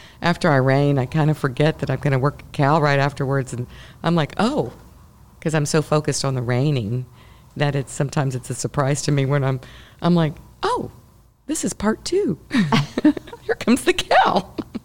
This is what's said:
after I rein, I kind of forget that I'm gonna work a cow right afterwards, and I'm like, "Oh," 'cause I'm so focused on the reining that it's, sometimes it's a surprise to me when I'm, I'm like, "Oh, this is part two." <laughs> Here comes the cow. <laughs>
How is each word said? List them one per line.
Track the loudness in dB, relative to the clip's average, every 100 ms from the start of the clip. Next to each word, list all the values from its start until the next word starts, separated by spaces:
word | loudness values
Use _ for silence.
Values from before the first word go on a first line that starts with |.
| -20 -4
after | -2 0 4
I | 4
rein, | 4 4 4 2
I | 0
kind | 2 2
of | 0
forget | -2 0 0 0
that | -4
I'm | -2
gonna | 0 0
work | 0 -4
a | -12
cow | 0 2 4
right | 4 2
afterwards, | 0 -2 -2 -2 -4
and | -8 -10 -12 -20 -6
I'm | 0
like, | 0 0 -2
"Oh," | -2 0 -4 -8 -20 -20 -20 -20 -20 -8
'cause | -2
I'm | 0 0
so | 0
focused | 2 0 0 -2
on | -2
the | -2
reining | 0 0 2 0 -2 -4 -6 -16 -20 -20 -16 -4
that | -2
it's, | -2 -6
sometimes | -4 -4 0 -2
it's | -4 -8
a |
surprise | -6 -4 0 0 0
to | 0
me | 0 2
when | 0
I'm, | 0 -4 -8 -20 -20 -4
I'm | 2
like, | 2 2 -4 -18 -6
"Oh, | -2 -2 -4 -12 -20 -20 _ _ -8
this | -6
is | -4
part | -2 -2 -2
two." | -2 -2 0 -4
<laughs> | -2 0 2 0 0 2 2 2 -8 -16
Here | -6 -4
comes | 0 0
the | 2
cow. | -2 2 4 4 2 -2 -12
<laughs> | -12 -12